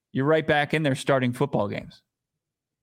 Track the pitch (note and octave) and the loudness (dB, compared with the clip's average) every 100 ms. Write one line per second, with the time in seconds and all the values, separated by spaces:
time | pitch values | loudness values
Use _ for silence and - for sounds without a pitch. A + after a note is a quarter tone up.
0 | _ C3 C#3 D#3+ D#3+ D3 C#3+ D#3+ D3 B2+ | _ -2 2 2 2 0 2 0 0 0
1 | - C3+ B2 A#2+ C#3+ C3+ G#2 - - - | 0 2 2 0 -2 -2 -2 -6 -12 -18
2 | _ _ _ _ _ _ _ _ | _ _ _ _ _ _ _ _